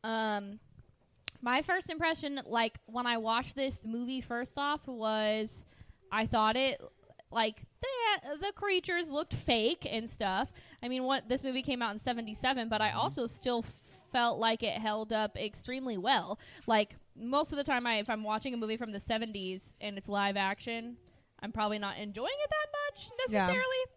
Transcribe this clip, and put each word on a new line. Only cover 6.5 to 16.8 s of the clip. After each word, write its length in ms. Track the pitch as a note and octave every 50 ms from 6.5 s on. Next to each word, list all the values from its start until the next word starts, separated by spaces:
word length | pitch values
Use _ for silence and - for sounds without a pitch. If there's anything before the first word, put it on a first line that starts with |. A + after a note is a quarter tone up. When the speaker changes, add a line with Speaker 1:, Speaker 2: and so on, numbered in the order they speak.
| A3
Speaker 1:
it, 260 | B3+ C4+ C4+ B3 - - - _ _ - _ - - - _
like, 320 | - A#3 A3+ A3 G#3+ - - - _ _
the, 560 | - C5 C5+ B4 A#4 A4 G#4 F4 - C4+ D4 D4+
the 120 | F4 G4+ G#4
creatures 560 | - G4+ G4+ F#4+ F4+ - - F4+ F4 F4 D#4+
looked 240 | C4+ D4 D#4 - -
fake 520 | - - - A#3+ A3+ G#3+ B3 E4+ - - -
and 200 | - A3+ A#3 A3+
stuff. 400 | - - A3 G3 F#3 G3 B3+ - - - - - - -
I 60 | -
mean, 160 | A#3+ B3+ B3+ B3+
what, 240 | B3+ C4 B3+ -
this 160 | A3 B3 C4 C4+
movie 180 | C4+ B3+ C4+
came 200 | B3 B3 B3+ B3
out 100 | A#3+ A3
in 80 | G3+ G#3+
seventy-seven, 680 | - B3+ A#3+ A#3 A3+ G#3+ G#3+ - - B3+ C4 B3+ A3+ A3+
but 120 | A3 G#3+
I 80 | G#3+ G#3+
Speaker 2:
Mm-hmm. 100 | - -
Speaker 1:
also 280 | B3 D4+ C#4 C#4+ A#3+
still 380 | A#3 - - - B3+ B3 A#3 A3+ - - - - - - - - - -
felt 260 | B3 A#3+ A#3 - -
like 220 | A3+ A3+ A3+ A3 A#3
it 140 | A3 -
held 340 | - G#3+ G#3+ G#3+ A3 A3 G#3+ A3+
up 240 | G#3+ G#3+ G#3 -
extremely 600 | - A3 G#3 G#3 - - - B3+ C4 C4 B3+ A3+
well. 400 | F#3 F3 A#3 C4+ G#3+ E3 F#3 G3+ - - - - - -
Like, 280 | - A3+ G#3+